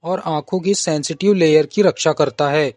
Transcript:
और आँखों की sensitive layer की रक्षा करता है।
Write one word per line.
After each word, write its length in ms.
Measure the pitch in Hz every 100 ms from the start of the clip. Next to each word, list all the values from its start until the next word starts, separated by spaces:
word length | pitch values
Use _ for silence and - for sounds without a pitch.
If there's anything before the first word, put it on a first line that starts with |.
और 180 | 165 185 170
आँखों 340 | 156 - 185
की 140 | 170
sensitive 600 | 202 - 156 139 156 190
layer 320 | 196 160 151 147
की 160 | -
रक्षा 320 | 190 - 165
करता 360 | 151 143 - 147
है। 240 | 147 143